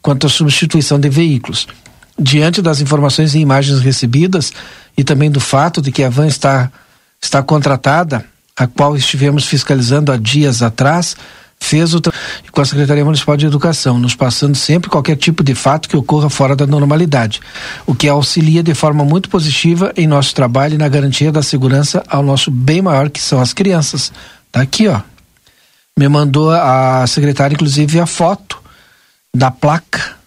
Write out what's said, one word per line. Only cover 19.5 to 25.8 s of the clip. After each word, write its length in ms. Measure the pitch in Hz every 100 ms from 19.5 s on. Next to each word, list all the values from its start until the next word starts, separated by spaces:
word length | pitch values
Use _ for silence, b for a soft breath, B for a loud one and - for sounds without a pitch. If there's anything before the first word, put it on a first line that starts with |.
| 135 170 170 190
em 120 | - 156
nosso 280 | 143 135
trabalho 400 | - 127 123 143
e 40 | 151
na 100 | 151
garantia 420 | 143 139 131 151
da 120 | 156
segurança 600 | 139 147 131 135 143 180 -
ao 140 | 143
nosso 280 | 143 135 -
bem 300 | 127 127 160
maior, 300 | 190 139 147
que 100 | 143
são 200 | - 131
as 120 | 123
crianças. 580 | - 196 175 143 147 - B B B B
Tá 120 | 123
aqui, 260 | 135 - 220
ó. 140 | 120 - _ _ _ b b b b